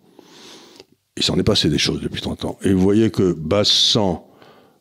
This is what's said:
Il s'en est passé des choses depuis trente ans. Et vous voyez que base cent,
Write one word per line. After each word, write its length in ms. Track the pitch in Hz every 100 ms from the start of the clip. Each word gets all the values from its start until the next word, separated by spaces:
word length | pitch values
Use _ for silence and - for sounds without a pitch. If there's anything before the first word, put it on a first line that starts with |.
| _ - - - - - - - - _ _ -
Il 60 |
s'en 140 | - 78
est 40 |
passé 240 | 101 107 85
des 100 | 76
choses 220 | - -
depuis 200 | - -
trente 240 | - - 87
ans. 140 | -
Et 80 | 98
vous 100 | 92
voyez 280 | 95 104 110
que 240 | 110 92
base 360 | 78 78 104 104
cent, 600 | - - 120 98 80 - - - - _ _